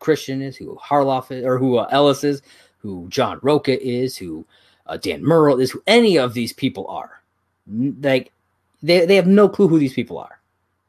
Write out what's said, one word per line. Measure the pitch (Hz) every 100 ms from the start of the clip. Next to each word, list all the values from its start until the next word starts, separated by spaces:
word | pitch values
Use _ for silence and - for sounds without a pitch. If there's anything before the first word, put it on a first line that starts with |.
Christian | - 151 - 135
is, | 135 135
who | - -
Harloff | - 147 139 131 -
is, | 131
or | 127 127
who, | 131 120
uh, | 107
Ellis | 135 143 135
is, | 143 143 _ _ _ _
who | 107 92 87
John | 113 113 90
Roca | 127 147 139 127
is, | 131 123 131 -
who, | 87 78 78 _ _ _ -
uh, | -
Dan | - 147
Murrell | 156 165 151 127
is, | 131
who | - -
any | 226 233 165
of | 123
these | 117 113
people | - 131 - 98
are. | 95 - - _ _ _ _ -
N-, | 107 135 131
like, | 139 131 - _ _ _ _ _
they, | 151 175 170
they | 196
have | 175
no | 196 202
clue | 202 196
who | 160
these | 139
people | 127 117 78
are. | - - _ _ _ _